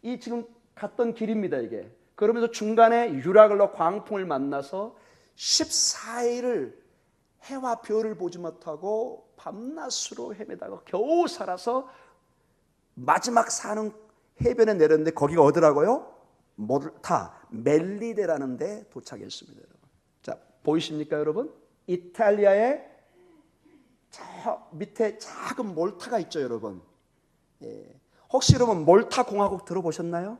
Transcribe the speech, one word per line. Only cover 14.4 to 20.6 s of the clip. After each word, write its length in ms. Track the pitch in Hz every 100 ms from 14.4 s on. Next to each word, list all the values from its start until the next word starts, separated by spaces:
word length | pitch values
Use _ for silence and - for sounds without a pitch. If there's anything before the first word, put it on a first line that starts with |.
해변에 320 | 240 247 220
내렸는데 380 | 202 156 156 156
거기가 300 | 160 143 165
어디라고요? 720 | 143 170 156 143 175 269 - - _ _ _ -
몰타, 920 | 107 135 147 - - 160 90 - -
멜리데라는 1040 | - 123 151 175 202 233 208 185 156 135 123
데 280 | 160 208 214
도착했습니다, 680 | - - 113 101 - - -
여러분. 200 | - _ _ _ _ _
자, 160 | - 120 _ _